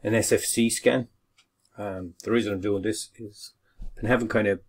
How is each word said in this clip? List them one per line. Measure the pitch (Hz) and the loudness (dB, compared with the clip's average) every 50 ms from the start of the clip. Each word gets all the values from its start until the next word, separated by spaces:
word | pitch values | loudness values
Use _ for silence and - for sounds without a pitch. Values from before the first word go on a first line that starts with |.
an | - 107 110 | 0 2 2
S | 113 101 - | 2 4 4
F | 123 104 - | 2 2 2
C | - - - 117 113 | 0 0 2 2 2
scan. | 117 - - 127 123 131 120 - _ _ _ _ _ _ _ _ _ _ _ _ _ - | 2 2 2 4 4 4 -2 -4 _ _ _ _ _ _ _ _ _ _ _ _ _ -10
Um, | 104 101 95 92 92 87 85 _ - | -8 -8 -8 -8 -10 -12 -14 _ -4
the | 104 | 0
reason | 110 120 110 104 101 | 0 2 2 0 -2
I'm | 95 | -2
doing | 87 104 101 98 | -2 -2 -2 0
this | 92 110 104 - - - _ - | -2 -2 -4 -4 -8 -14 _ -16
is | 113 104 104 - - - _ _ _ _ _ _ | -16 -16 -16 -18 -20 -20 _ _ _ _ _ _
I've | - - - - | -10 -10 -10 -6
been | - | 0
having | 104 127 120 120 110 | 0 2 2 0 0
kind | - 113 107 101 | 0 0 2 2
of | 98 90 - | 0 0 -4